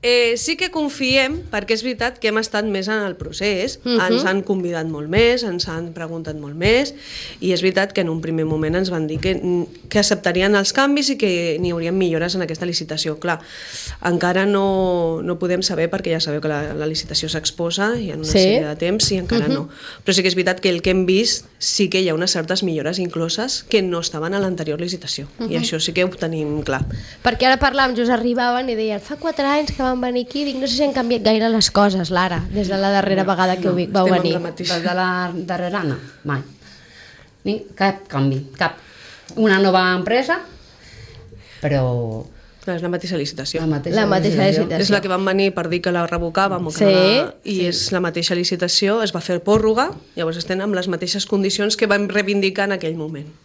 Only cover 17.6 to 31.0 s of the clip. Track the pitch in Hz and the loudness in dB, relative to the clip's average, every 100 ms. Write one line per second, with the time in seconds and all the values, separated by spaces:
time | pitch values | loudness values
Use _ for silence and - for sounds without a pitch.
17.6 | 170 170 208 240 202 156 156 196 185 220 | -4 0 0 0 -4 -6 0 4 4 4
18.6 | 151 151 170 208 - 196 180 233 - - | 0 -2 -2 0 0 0 0 0 0 -2
19.6 | 160 - - - - 190 185 180 180 185 | -4 -12 -18 -12 -4 0 0 0 0 0
20.6 | 196 175 170 185 180 190 233 - - _ | 0 0 2 2 4 2 2 -2 -6 _
21.6 | - - 196 190 185 160 180 180 160 185 | -4 0 2 2 0 0 0 -2 -2 -2
22.6 | 190 160 147 180 175 170 165 190 247 - | 0 -2 -2 -2 -4 -2 -4 -2 -4 -6
23.6 | - 220 185 170 165 156 160 196 196 180 | 0 0 2 -2 -4 -6 -4 -2 -2 -2
24.6 | 156 151 175 180 - - 143 - 226 165 | -4 -4 -4 -6 -8 -8 -10 -10 -4 -2
25.6 | 160 160 156 170 180 180 165 160 151 151 | -2 -2 -2 0 0 0 -4 -4 -4 -4
26.6 | 143 135 - - - - - 226 254 262 | -2 -2 -2 -6 -10 -4 -2 2 2 4
27.6 | 285 269 269 233 240 247 233 240 247 247 | 2 4 2 2 2 2 2 0 0 0
28.6 | 262 226 220 208 - 294 330 320 277 294 | -2 -2 -2 -4 -6 -8 -6 -2 0 2
29.6 | 294 - 262 254 247 247 247 277 285 262 | 0 -2 0 0 0 -2 -2 -4 -4 -2
30.6 | 269 240 294 277 | -2 0 0 0